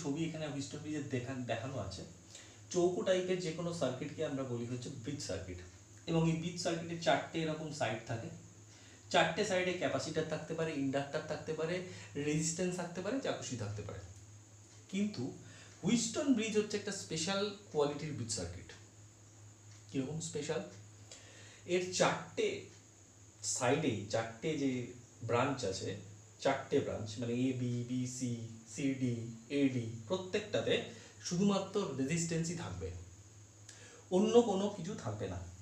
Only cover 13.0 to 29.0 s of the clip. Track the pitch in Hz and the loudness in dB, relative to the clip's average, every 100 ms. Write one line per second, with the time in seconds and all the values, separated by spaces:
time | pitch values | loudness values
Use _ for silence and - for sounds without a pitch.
13 | 190 262 147 - - 117 104 104 - - | -2 0 0 -2 -4 -4 -4 -4 -6 -10
14 | - - - - - - - - - 190 | -12 -16 -18 -20 -20 -20 -20 -20 -4 0
15 | 208 - 131 - - - - - 175 233 | 0 0 -4 -6 -14 -18 -18 -4 2 2
16 | - - 285 233 220 208 208 202 202 185 | 2 2 4 4 4 2 2 0 -4 -6
17 | - 160 190 196 208 - - 151 143 147 | -4 -2 0 2 0 -4 -2 2 2 2
18 | 160 120 113 - 87 - - - - - | -4 -4 -2 -2 -4 -8 -12 -16 -18 -20
19 | - - - - - - - - - 139 | -20 -20 -20 -20 -20 -20 -20 -20 -6 -2
20 | 131 156 - 151 143 156 - - - - | -2 -4 -4 -4 -2 -2 -4 -10 -18 -20
21 | - - - - - - - 180 180 - | -20 -20 -18 -18 -20 -12 0 0 2 4
22 | 160 - - - - - - - - - | 4 4 -2 0 0 0 -8 -16 -20 -20
23 | - - - - - - 123 143 143 104 | -20 -20 -20 -8 -4 2 4 6 4 2
24 | 104 113 113 - 160 143 135 127 120 - | 0 0 0 -2 -2 2 2 2 -2 -8
25 | - - 113 117 135 135 98 95 107 104 | -18 -8 2 4 4 2 0 -2 -4 -6
26 | - - - - 139 135 - 139 104 95 | -8 -16 -20 0 2 2 4 2 4 0
27 | 110 - 120 123 131 123 123 120 120 127 | -4 -2 0 2 2 2 0 0 0 0
28 | 123 - 123 113 107 - - - 139 123 | -2 -2 -2 -2 -6 -12 -12 -2 0 2